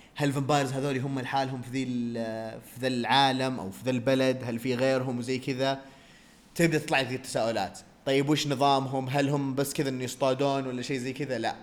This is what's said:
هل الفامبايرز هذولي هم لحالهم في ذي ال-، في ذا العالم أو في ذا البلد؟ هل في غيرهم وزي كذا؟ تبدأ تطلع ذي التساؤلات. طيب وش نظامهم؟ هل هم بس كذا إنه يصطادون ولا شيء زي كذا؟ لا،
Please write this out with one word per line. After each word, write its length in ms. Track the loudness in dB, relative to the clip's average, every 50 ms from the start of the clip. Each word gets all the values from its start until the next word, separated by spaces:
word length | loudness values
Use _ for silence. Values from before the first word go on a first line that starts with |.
| -20 -12 -4
هل 120 | -2 0
الفامبايرز 440 | 0 0 0 2 2 2 2 2 0
هذولي 280 | -2 -2 -2 -2 -2 -2
هم 200 | -2 -2 -4 -4
لحالهم 420 | -4 -2 0 0 0 -2 -4 -6
في 80 | -8 -6
ذي 140 | -4 -4 -2
ال-، 760 | -2 -2 -2 -2 -2 -2 -4 -4 -4 -4 -6 -6 -8 -10 -12
في 180 | -14 -16 -8 -4
ذا 80 | -2
العالم 720 | -2 0 0 2 4 4 6 6 4 4 2 0 -2 -2 -4
أو 120 | -6 -8
في 120 | -10 -6 -2
ذا 60 | -2
البلد؟ 500 | -2 0 2 2 2 4 4 2 2 0 -2
هل 160 | -6 -6 -4
في 160 | -2 -2 0
غيرهم 420 | 2 2 2 2 2 0 -2 -4
وزي 220 | -4 -2 -2 -4 -4
كذا؟ 420 | -2 -4 -2 0 0 0 0 -2 -6 -12 -20 -20 -20 -20 -20 -20 -20 -20 -20 -20 -20 -8 0
تبدأ 220 | 2 4 4 4
تطلع 240 | 2 2 2 2 2
ذي 140 | 2 0 -2
التساؤلات. 640 | -6 -6 -4 -2 0 2 2 2 0 -2 -2 -6 -10 -18 -20 -20 -6 0
طيب 240 | 2 4 4 4 4
وش 180 | 2 2 2
نظامهم؟ 600 | 0 2 4 4 6 6 4 2 0 -2 -2 -2 0
هل 200 | 0 2 2 2
هم 260 | 2 0 0 0 0
بس 180 | 0 -2 0 0
كذا 160 | -2 -2 -2
إنه 140 | -2 -4 -4
يصطادون 640 | -6 -4 0 0 2 2 2 2 0 0 0 -2
ولا 140 | -4 -6 -6
شيء 160 | -6 -4 -4
زي 160 | -4 -4 -6 -6
كذا؟ 240 | -6 -6 -4 -4
لا، 180 | -2 -2 -2 -4 -6